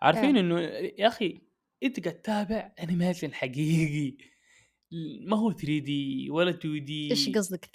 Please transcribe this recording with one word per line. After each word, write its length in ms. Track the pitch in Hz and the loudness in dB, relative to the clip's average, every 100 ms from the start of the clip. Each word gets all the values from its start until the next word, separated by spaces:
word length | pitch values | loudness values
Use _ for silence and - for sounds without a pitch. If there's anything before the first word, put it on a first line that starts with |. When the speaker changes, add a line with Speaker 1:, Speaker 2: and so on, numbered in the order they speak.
Speaker 1:
عارفين 340 | 139 165 269 254 | 4 6 6 6
Speaker 2:
إيه. 40 | |
Speaker 1:
إنه 200 | 175 170 170 - 185 - | 4 2 0 -4 -6 0
يا 80 | 214 | 0
أخي 340 | - 185 - _ _ _ - | 2 -4 -4 _ _ _ -4
أنت 220 | 254 247 | -2 -2
قاعد 160 | 170 165 | -6 -6
تتابع 520 | - 208 196 220 - - | -2 -2 0 -4 -6 -8
أنيميشن 520 | 165 175 180 175 151 | -2 2 2 0 -4
حقيقي، 800 | - 131 127 156 165 156 147 139 - - _ _ _ _ _ - 165 156 - 180 | -4 -4 0 2 4 2 0 -2 -4 -16 _ _ _ _ _ -14 -10 -10 -8 0
ما 100 | 214 | 2
هو 160 | 226 | 2
ثري 280 | 165 143 151 | -2 -2 -2
دي 500 | 135 143 139 135 135 | 0 -2 -2 -4 -2
ولا 220 | 151 180 | 0 2
تو 260 | 175 160 151 | 0 -4 -4
دي. 320 | 139 151 147 | -6 -6 -2
Speaker 2:
إيش 200 | 247 - | 0 0
قصدك 340 | 214 190 185 - | 0 -2 -6 -10